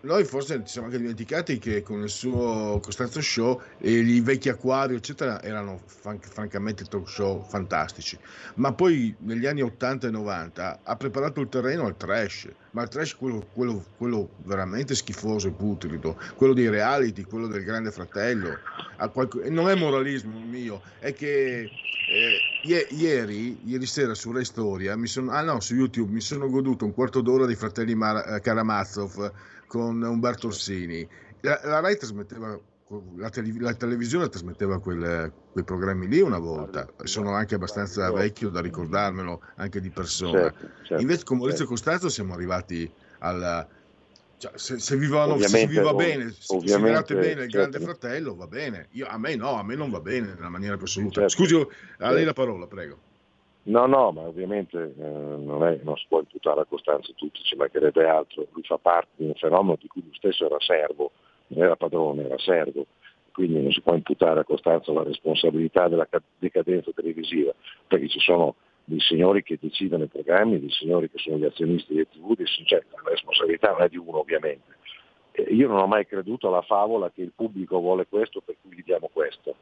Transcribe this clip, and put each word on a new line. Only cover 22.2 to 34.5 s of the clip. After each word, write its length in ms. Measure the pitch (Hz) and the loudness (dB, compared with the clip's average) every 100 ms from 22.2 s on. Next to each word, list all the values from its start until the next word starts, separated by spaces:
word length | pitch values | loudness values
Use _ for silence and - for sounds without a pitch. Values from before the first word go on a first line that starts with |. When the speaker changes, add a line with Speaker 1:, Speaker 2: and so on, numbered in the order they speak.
| - - - - 156 | 4 2 0 -2 2
Speaker 1:
ie-, 200 | 170 143 | 2 2
ieri, 680 | 147 165 135 107 104 120 113 | 2 4 4 2 -4 -4 -6
ieri 220 | 110 127 | -4 -4
sera 280 | 127 - 127 | -2 0 0
su 180 | 107 113 | 0 -4
Rai 120 | 123 | -4
Storia, 520 | 123 117 107 95 95 110 | -4 -2 -2 0 -2 -2
mi 100 | 117 | -2
sono, 240 | 131 127 | -4 -2
ah 100 | 139 | 0
no, 180 | 160 127 | 0 -2
su 140 | 104 | 0
YouTube, 360 | 120 131 120 104 | 0 2 0 -2
mi 100 | 110 | -2
sono 280 | 107 147 139 | -4 -4 0
goduto 340 | 131 135 123 | 0 0 0
un 100 | 107 | -2
quarto 280 | 101 123 131 | 0 0 2
d'ora 240 | 120 131 | 4 4
di 100 | 123 | 4
Fratelli 400 | 107 110 101 113 | 0 -4 -2 0
Mar-, 400 | 113 110 107 - | 2 2 0 -2
eh, 60 | 107 | -2
Karamazov 880 | 117 110 110 104 95 104 98 98 101 101 - - _ | 0 2 2 0 -2 -6 -8 -6 -8 -8 -20 -20 _
con 340 | 117 117 117 | -4 -2 -2
Umberto 460 | 117 117 120 120 117 | -2 0 0 -2 -6
Orsini. 600 | 98 - 95 87 82 80 - - - | -6 -6 -4 -6 -8 -10 -16 -20 -6
La, 180 | 139 147 | -2 0
la 160 | 143 151 | 0 0
Rai 180 | 180 208 | 2 -2
trasmetteva, 640 | 117 104 98 113 110 104 _ _ _ 104 92 | -4 -10 -12 -12 -10 -12 _ _ _ -14 -14
la 140 | 87 110 | -10 -8
tele-, 300 | 123 110 113 | -6 -6 -4
la 140 | 120 | -4
televisione 540 | 117 120 120 113 165 160 | -2 -2 -2 0 0 -2
trasmetteva 520 | - 87 | -4 -12